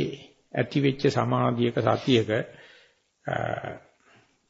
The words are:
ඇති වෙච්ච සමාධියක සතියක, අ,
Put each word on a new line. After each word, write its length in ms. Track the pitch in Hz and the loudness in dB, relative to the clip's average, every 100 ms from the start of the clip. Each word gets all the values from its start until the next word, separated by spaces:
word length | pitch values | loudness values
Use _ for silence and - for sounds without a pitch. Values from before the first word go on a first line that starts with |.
| 143 - - _ _ | 2 -6 -16 _ _
ඇති 260 | - 117 147 | -4 -2 2
වෙච්ච 240 | 139 135 143 | 0 2 0
සමාධියක 680 | 123 120 123 123 120 120 117 | 2 0 2 0 2 0 2
සතියක, 520 | 117 110 - 123 107 110 - - - - _ _ _ _ - | 2 2 4 2 4 -2 -4 -12 -20 -20 _ _ _ _ -8
අ, 100 | 50 50 - - - - _ _ _ _ _ _ | -4 -4 -6 -8 -14 -18 _ _ _ _ _ _